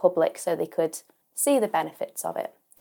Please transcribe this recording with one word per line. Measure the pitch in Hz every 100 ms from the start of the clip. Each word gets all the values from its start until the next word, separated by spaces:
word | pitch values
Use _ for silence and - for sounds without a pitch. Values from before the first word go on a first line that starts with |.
public | 180 180 160 -
so | - 170
they | 160
could | - 165 - - _ _ -
see | - 269
the | 208
benefits | 165 156 - - -
of | 165 165
it. | - - _ _